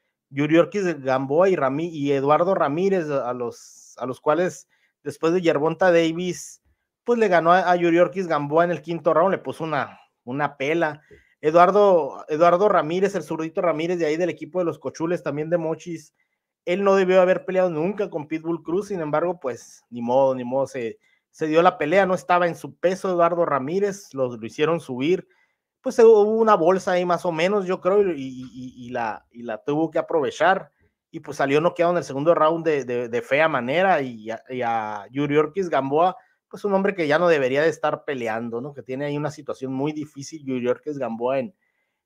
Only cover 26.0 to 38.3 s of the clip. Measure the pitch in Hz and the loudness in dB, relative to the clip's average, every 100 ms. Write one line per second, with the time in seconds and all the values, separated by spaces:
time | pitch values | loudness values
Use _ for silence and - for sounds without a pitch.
26 | 226 214 208 220 220 202 165 185 190 180 | 8 8 4 2 0 0 2 2 0 -2
27 | 180 165 180 160 180 208 180 180 180 202 | 0 -2 -2 -2 0 -2 -2 -4 0 2
28 | 196 147 131 127 127 127 127 127 123 123 | 0 -2 -10 -12 -16 -16 -16 -16 -10 -8
29 | 113 101 _ 117 117 110 - 147 160 160 | -6 -8 _ -16 -10 -10 -4 -4 -2 -4
30 | - 165 127 - 165 190 - _ _ _ | -2 -2 -2 0 2 2 -4 _ _ _
31 | _ 165 147 143 139 143 170 170 170 175 | _ -18 -12 -4 2 2 2 2 0 0
32 | - 135 156 156 156 165 165 143 123 123 | -4 -2 0 4 2 2 -2 -2 -2 -4
33 | 120 120 - 139 160 139 120 156 190 165 | -2 -4 0 2 2 0 -2 0 2 0
34 | 131 117 110 110 - 127 117 113 107 104 | -2 -10 -12 -12 -10 -6 -4 -4 -4 -10
35 | 101 131 147 147 151 196 180 151 135 147 | -10 -6 0 0 0 -2 -2 -2 0 2
36 | 185 180 _ _ _ 214 208 190 202 190 | 0 -2 _ _ _ -8 -2 0 0 -2
37 | 151 151 175 156 127 139 160 151 151 151 | 0 2 4 2 2 2 0 0 -4 -4
38 | - 135 113 | -6 -6 -4